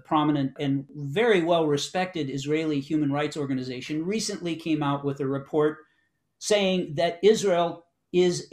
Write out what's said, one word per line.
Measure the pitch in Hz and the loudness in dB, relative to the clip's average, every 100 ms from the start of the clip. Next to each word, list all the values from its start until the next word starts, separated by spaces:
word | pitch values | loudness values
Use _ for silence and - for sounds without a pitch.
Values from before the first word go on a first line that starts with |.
| - | -2
prominent | 156 151 151 135 - | 0 2 2 0 -2
and | 143 139 139 147 | -2 -2 -4 -12
very | 143 151 240 202 | -6 0 4 4
well-respected | 165 170 156 143 - 185 180 175 139 | 4 2 2 0 -2 -4 -4 -4 -6
Israeli | 135 135 156 156 147 | -6 -2 -2 0 -2
human | 139 156 143 | -2 -2 0
rights | 143 151 160 | 0 -2 -4
organization, | 135 131 127 127 131 151 165 | -4 -4 -6 -8 -8 -6 -4
recently | 220 208 196 170 160 | -4 -4 -6 -6 -6
came | 170 151 | -2 -2
out | 143 143 | 0 -2
with | 143 139 | -4 -4
a | 135 | -4
report | 139 139 156 151 151 - _ _ _ _ - | -4 -4 0 0 0 -14 _ _ _ _ -10
saying | - 208 190 185 175 147 | 0 2 4 0 -2 -2
that | 170 170 | -2 4
Israel | 190 226 196 175 170 - - _ _ | 4 6 4 2 2 -2 -16 _ _
is | 180 180 160 - | 2 4 2 -4